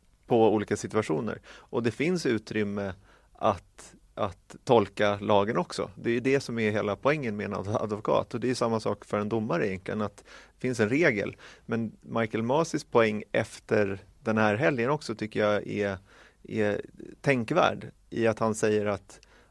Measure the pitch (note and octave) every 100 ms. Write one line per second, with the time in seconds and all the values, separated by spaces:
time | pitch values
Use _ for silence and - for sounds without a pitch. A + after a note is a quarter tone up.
0 | _ _ - A#2+ A2 G#2+ G2+ G#2 G#2 G#2+
1 | - D3+ A2 - - - - A#2+ A#2 -
2 | D#3 F3+ D3 A2 - G#2+ G2+ G2+ G2 F#2
3 | - _ _ - G#2+ G2 - - - -
4 | _ - G#2 - - - - A#2+ G2 -
5 | G#2 G2+ G#2 G2+ G#2 D3+ F3 - - -
6 | A2+ A#2+ C3 C3+ - A#2 G#2+ G#2 G#2 G2+
7 | C3+ D#3 A#2+ G#2 G2+ F#2+ F#2+ A2 G#2 G#2
8 | D3 C#3+ - B2 A#2+ A#2+ A#2 A2+ A2+ G#2
9 | - G#2 G#2 A2+ A2 E3 A2 F#2+ - G#2+
10 | G#2 - - - - _ B2+ A#2+ G#2+ C#3
11 | E3 G#2 - - - - - A#2 A2 -
12 | - A#2 A2+ A2 A2+ D3 E3 D3+ - A#2+
13 | A2 G#2 - A#2+ A2 - - A2 G2+ G2
14 | - _ A2 A2 G#2+ G#2+ D#3+ B2+ A#2+ D3+
15 | - A#2 G#2+ G#2+ G#2 G#2 - G#2 G2+ F#2+
16 | - - - _ - A2 G#2 G2+ - -
17 | - - C#3+ B2+ A2 E3+ A#2+ G#2 - -
18 | _ A#2 A2+ G#2+ A2 G#2+ A2 G#2+ G#2 G2
19 | - - - - _